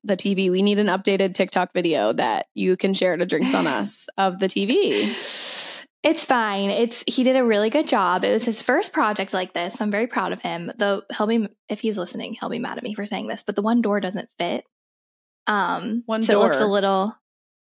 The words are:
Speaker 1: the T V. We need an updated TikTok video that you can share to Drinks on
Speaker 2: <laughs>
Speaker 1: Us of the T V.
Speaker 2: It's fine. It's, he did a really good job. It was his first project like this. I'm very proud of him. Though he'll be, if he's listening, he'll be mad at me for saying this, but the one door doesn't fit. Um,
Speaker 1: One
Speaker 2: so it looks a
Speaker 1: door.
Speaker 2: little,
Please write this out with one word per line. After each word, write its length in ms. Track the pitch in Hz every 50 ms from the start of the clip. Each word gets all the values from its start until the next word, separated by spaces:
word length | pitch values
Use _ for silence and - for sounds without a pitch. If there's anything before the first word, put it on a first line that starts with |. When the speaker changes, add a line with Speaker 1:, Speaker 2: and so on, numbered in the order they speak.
| -
Speaker 1:
the 120 | 208 196
T 160 | 180 - 202 202
V. 140 | 180 196 185
We 120 | 180 185 196
need 160 | 208 208 202
an 80 | 214
updated 480 | 196 175 190 - 208 196 190 196 190 180
TikTok 400 | - 190 190 - 190 180 - -
video 400 | 190 170 170 156 127 104 107 120
that 320 | 160 - 117 107 90 - - _
you 220 | 208 190 185 185 -
can 160 | - 196 196
share 200 | 190 190 185 170
to 100 | 165 170
Drinks 260 | 185 185 156 156 262 269
on 140 | 190 175
Speaker 2:
<laughs> 0 |
Speaker 1:
Us 420 | 156 135 - 202 202 - - - - -
of 220 | - 196 190 180 185
the 100 | 196 185
T 160 | - 196 196
V. 500 | 196 269 392 392 226 131 104 - - 240 - - - - - - - - - - - - - - - _ _ -
Speaker 2:
It's 220 | 294 320 311 -
fine. 440 | - 262 240 220 214 196 196 196 196
It's, 320 | 196 233 233 226 - - -
he 160 | - - - 254
did 100 | 254 262
a 80 | 262 254
really 260 | 233 220 202 214 220
good 180 | 220 294 311 -
job. 360 | 262 220 190 175 180 185 180
It 60 | 196 208
was 120 | 220 226
his 160 | 240 214 -
first 320 | - - 247 320 427 - -
project 400 | 320 262 214 208 - 196 202 -
like 220 | 190 185 180 -
this. 260 | 170 175 180 - -
I'm 100 | 214 208
very 160 | 202 208 233
proud 260 | 233 - 233 190 175 180
of 100 | - -
him. 280 | 175 170 170 170 170 -
Though 240 | - 202 202 196 190 - - -
he'll 100 | - 214
be, 220 | 208 233 233 214 190 - _ _ -
if 100 | 214 208
he's 160 | - 220 208
listening, 380 | 196 175 175 - - - - 226 -
he'll 120 | - -
be 80 | - -
mad 180 | - - -
at 80 | - -
me 80 | - 214
for 120 | 202 202
saying 200 | 208 202 185 214
this, 160 | 214 226 220 -
but 140 | - 202
the 60 | 208 202
one 180 | 220 233 240
door 200 | 226 208 202 208
doesn't 280 | 196 185 196 - - - _ -
fit. 260 | 175 175 - 247 - _ _ _ _ _ _ _ _ _ _ _ _ _ _ _ _
Um, 560 | - 214 202 185 175 180 175 175 - 214 240 -
Speaker 1:
One 160 | - 220 220 220
Speaker 2:
so 180 | 226 214 202
it 20 | 202
looks 120 | 185 -
a 40 | 131
Speaker 1:
door. 80 | 208 208
Speaker 2:
little, 480 | 196 202 196 196 196 190 190 220 220 - _ _ _ _ _ _ _ _ _ _ _